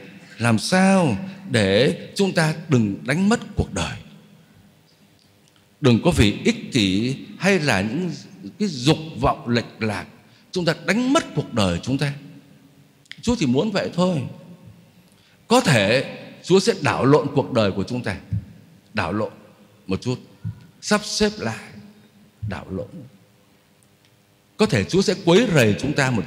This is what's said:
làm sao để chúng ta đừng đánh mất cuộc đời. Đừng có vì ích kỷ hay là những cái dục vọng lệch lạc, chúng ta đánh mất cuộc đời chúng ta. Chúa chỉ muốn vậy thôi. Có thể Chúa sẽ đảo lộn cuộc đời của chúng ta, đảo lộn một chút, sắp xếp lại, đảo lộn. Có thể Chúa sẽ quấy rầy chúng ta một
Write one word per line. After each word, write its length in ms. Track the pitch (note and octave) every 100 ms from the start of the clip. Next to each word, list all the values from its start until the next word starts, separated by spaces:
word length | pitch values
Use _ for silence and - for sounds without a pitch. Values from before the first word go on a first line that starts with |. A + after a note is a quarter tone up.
| - - - -
làm 200 | A#2 A2
sao 580 | - F#3 F#3+ G3 D#3 G2 - - -
để 480 | A2+ G2 G2+ D3 - -
chúng 180 | - F#3+
ta 220 | F3 D#3 D#3 -
đừng 280 | B2+ G#2+ F#2+ A#2
đánh 220 | D3+ G3
mất 120 | A#3 - -
cuộc 180 | -
đời. 220 | - - - - - - - _ _ _ _ _ _ _ _ _ _ _ _ _ -
Đừng 220 | - A2
có 80 | E3+
vì 280 | E3 G2+ -
ích 280 | G#3 A3+ -
kỷ 440 | A#2+ G2 F#2+ B2 C#3 - -
hay 200 | F3+ F#3+
là 220 | D3 G2
những 300 | G#2+ C#3 F3+ C#3+ - - G2 -
cái 100 | G#3
dục 300 | C#3 B2+ D#3 D#3 A#2+
vọng 280 | B2+ A2+ A2+
lệch 160 | A#2 A2 -
lạc, 280 | A2 G2+ D#2+ - _ _ _
chúng 120 | F#3
ta 100 | E3 D#3 D#3+
đánh 260 | G#3 B3+
mất 120 | D#4 -
cuộc 200 | - -
đời 240 | A#2 F#2+ E2+
chúng 160 | - C3+
ta. 140 | C#3+ C#3+ - - - - _ _ _ _ _ -
Chúa 140 | - A#3+
chỉ 80 | C#3
muốn 240 | B2+ G#3+
vậy 200 | F#3+ F#2
thôi. 280 | - F3+ D#3+ A2+ - - - - - _ _ _ _ _ _ -
Có 120 | B3
thể 560 | B3+ A#2+ G2 B2+ - - - -
Chúa 160 | - F#3+
sẽ 140 | G#3 F#3+
đảo 220 | C#3 E2
lộn 220 | B2 D3 -
cuộc 180 | C3+ -
đời 200 | A#2+ G2+
của 120 | F#2
chúng 180 | F#2 B2
ta, 140 | A#2 F#2 - - - - - - _
đảo 180 | G#2+ F2
lộn 200 | G#2 G#2+ - - - - _ -
một 160 | F#2+
chút, 160 | B2 B2 - - - - - _
sắp 200 | - G#3
xếp 260 | G#3 - G#3 G#3+
lại, 260 | - - - - - - _ _ _ - G#2+
đảo 180 | D#2+ -
lộn. 180 | F#2+ - F3 B2 _ _ _ _ _ _ _ _ _ _ _ _ _ _ -
Có 100 | G#3+
thể 180 | A2
Chúa 180 | F#2 F3
sẽ 120 | G#3 F#3
quấy 220 | E3+ F3+ B3+
rầy 220 | D#3 A2 -
chúng 120 | C#3
ta 180 | D3 C3
một 120 | A#2